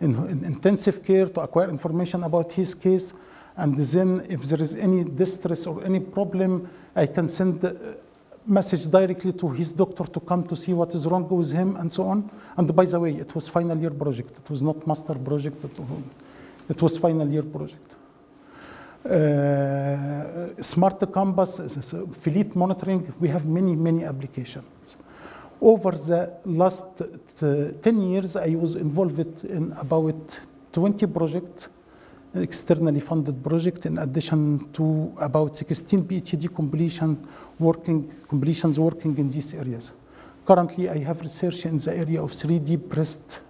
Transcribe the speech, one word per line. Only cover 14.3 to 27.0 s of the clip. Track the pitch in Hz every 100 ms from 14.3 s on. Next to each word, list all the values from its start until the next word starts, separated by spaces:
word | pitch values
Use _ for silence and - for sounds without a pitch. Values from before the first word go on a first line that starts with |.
| -
It | -
was | 143
not | 147 156 160
master | 147 -
project. | 139 131 147 147 143 143 - 131 156 135 - - - - - -
It | 151
was | 165 -
final | 175 160 147
year | 151
project. | - 147 147 - - - - _ - - - - - - - -
Uh, | - 175 151 143 143 143 139 139 139 143 139 143 - 170 175 -
smart | - 175 190 190 190
campus, | 190 196 185 185 -
s-, | 151 143
s-, | - 165 185 -
fleet | 165 170 208
monitoring, | 180 180 185 185 185 160 -
we | 165
have | 165 151
many, | 170 185
many | 160 165 165
applications. | 160 135 135 - 120 139 - - - - - - - - - -
Over | 226 220 185
the | 165 147 170 175 -
last | 190 165 185 180 -
t-, | -